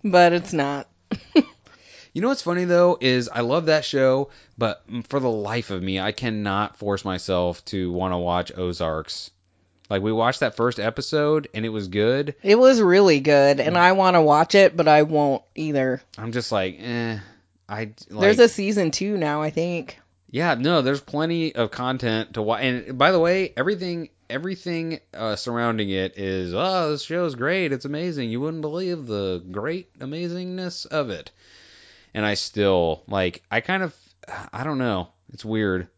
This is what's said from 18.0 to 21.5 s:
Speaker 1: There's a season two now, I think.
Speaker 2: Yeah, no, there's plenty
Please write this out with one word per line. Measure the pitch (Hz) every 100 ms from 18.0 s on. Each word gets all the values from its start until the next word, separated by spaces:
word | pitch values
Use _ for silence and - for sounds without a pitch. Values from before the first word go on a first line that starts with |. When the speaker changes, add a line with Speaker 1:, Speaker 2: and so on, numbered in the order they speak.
| - 107
Speaker 1:
There's | 196 220
a | 233
season | - 196 208 165
two | - 196 202
now, | 151 147
I | 151
think. | 151 170 175 - - _ _ _
Speaker 2:
Yeah, | 123 170
no, | 123 139 170
there's | 131 139
plenty | - 147 165 170 160